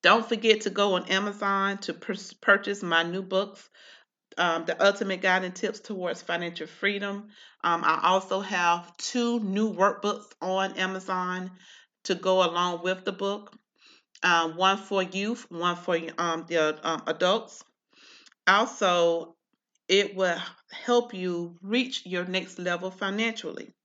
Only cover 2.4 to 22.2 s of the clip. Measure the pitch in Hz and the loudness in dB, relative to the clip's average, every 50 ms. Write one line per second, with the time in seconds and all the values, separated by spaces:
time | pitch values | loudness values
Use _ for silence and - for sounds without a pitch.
2.4 | - - 196 196 196 196 202 202 - 175 165 165 170 170 175 190 190 185 190 190 | 4 4 4 4 4 -4 -6 -4 -2 0 2 2 2 0 -4 -6 -6 -2 -2 -2
3.4 | 202 202 - - - _ _ - - - - - _ _ _ _ _ _ - - | -2 -2 -8 -20 -20 _ _ -20 -20 -20 -20 -20 _ _ _ _ _ _ -4 -2
4.4 | 175 175 165 165 165 160 160 165 - 202 196 196 226 196 190 180 185 190 185 190 | 0 0 0 0 -2 -4 -2 4 4 4 4 4 -2 -4 -4 -2 2 2 2 2
5.4 | 190 180 180 - - 202 - - - - 214 185 180 175 - - - - 175 170 | 0 -2 -6 -4 -6 -6 -6 -6 -10 -12 -10 -6 -4 -6 -6 -6 -6 -6 -4 -4
6.4 | 175 170 170 - 160 160 - - - 196 208 202 202 202 196 202 214 208 - - | -4 -6 -8 -10 -12 -12 -12 -2 -2 0 0 0 -4 -6 -6 -8 -10 -16 -20 -20
7.4 | - - _ _ - 170 170 165 165 165 160 - - 175 190 196 190 - 190 190 | -20 -20 _ _ 0 0 0 2 4 2 2 4 4 4 4 4 2 0 -4 -4
8.4 | 202 196 202 180 175 170 170 175 175 - - - - - - 247 240 233 233 240 | -4 -2 -2 2 4 4 2 2 0 -12 -14 -10 -10 -4 -2 0 0 2 0 0
9.4 | 214 190 190 202 220 220 185 170 190 202 190 - - 208 202 208 - - - _ | -2 -2 0 0 0 -2 2 4 4 4 4 2 -2 -4 -4 -4 -8 -20 -14 _
10.4 | 170 185 185 190 190 190 - - 190 185 190 185 185 - 190 185 180 180 180 185 | -4 -2 0 0 -2 -2 -2 -4 -4 -4 -4 -6 -6 -4 -4 -4 -2 -4 -4 -4
11.4 | 185 185 185 - - - - - _ _ _ _ _ - 185 175 - 190 185 185 | -6 -8 -12 -16 -20 -20 -20 -20 _ _ _ _ _ -4 -4 -2 2 2 4 4
12.4 | 185 170 170 175 180 180 175 170 170 185 185 185 185 196 190 185 196 196 202 208 | 4 2 2 0 0 0 -2 -2 -2 -4 -4 -2 -4 -8 -6 -4 -4 -4 -4 -6
13.4 | 208 - - - _ _ _ _ _ - - _ _ _ _ - - 180 175 165 | -10 -18 -20 -20 _ _ _ _ _ -20 -20 _ _ _ _ -2 2 4 4 4
14.4 | 165 165 160 170 185 190 196 196 202 - 202 196 185 185 - 190 196 214 240 240 | 4 2 0 2 2 2 2 2 -2 -4 -2 -2 -2 -2 -4 -4 -4 -4 -4 -6
15.4 | - - 175 170 170 175 175 175 - - 170 165 165 160 - - 170 170 165 165 | -8 -14 -10 -2 -2 -2 -2 -2 -2 -2 -2 -2 -2 -6 -6 -4 -2 -2 -2 -4
16.4 | 160 165 170 165 156 151 156 151 - 160 160 156 - - 175 - 185 180 196 220 | -6 -2 0 2 2 2 0 -2 -4 -4 -4 -4 -4 -4 -2 0 2 2 2 0
17.4 | 220 - - - - _ _ _ _ _ _ _ - - - - - - _ _ | -2 -8 -18 -20 -20 _ _ _ _ _ _ _ -20 -20 -20 -20 -20 -20 _ _
18.4 | _ - 190 202 226 254 - - 208 185 180 175 170 170 165 170 165 165 - _ | _ 4 4 4 4 0 -2 0 2 2 4 4 4 4 2 0 -2 -8 -18 _
19.4 | _ _ _ _ _ _ _ _ _ _ 190 196 202 - 202 185 190 180 170 175 | _ _ _ _ _ _ _ _ _ _ 4 4 4 2 0 0 0 0 0 -2
20.4 | 185 - - _ _ _ - - - - 240 240 233 240 - 185 185 180 175 175 | -6 -12 -14 _ _ _ -18 -12 -2 2 4 4 2 2 -6 -6 -4 -2 -2 -4
21.4 | 170 170 170 170 190 196 214 254 254 262 - - - 185 180 180 | -4 -8 -10 -14 -6 -2 0 0 0 0 -6 -10 -8 -6 -6 -4